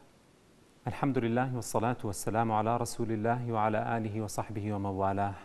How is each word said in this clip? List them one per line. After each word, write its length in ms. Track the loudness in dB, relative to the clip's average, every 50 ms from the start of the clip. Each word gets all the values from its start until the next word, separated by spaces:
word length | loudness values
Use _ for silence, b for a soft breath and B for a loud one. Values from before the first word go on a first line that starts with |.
| -20 -20 -20 -20 _ -20 -20 -20 -20 -20 -20 -20 -20 -20 -20 -8 -6 -6
الحمد 300 | -2 0 0 2 2 2
لله، 380 | 2 2 2 2 0 0 -2
والصلاة 420 | -4 -6 0 0 2 2 2 0 0 -2
والسلام 480 | -4 -4 -4 -4 0 2 2 2 4
على 260 | 2 2 4 2 2 2
رسول 340 | 0 -2 -2 -4 -2 -2
الله 400 | 0 0 2 2 2 2 0 -2
وعلى 460 | 0 2 2 2 2 2 0 0 -2 -2
آله 240 | -2 -2 -2 -4
وصحبه 520 | -4 -4 -4 -4 -4 -4 -4 -4 -2 -2 -2
ومن 120 | -2 -2
والاه. 480 | -2 0 0 2 2 2 2 0 0 -2 -6 -14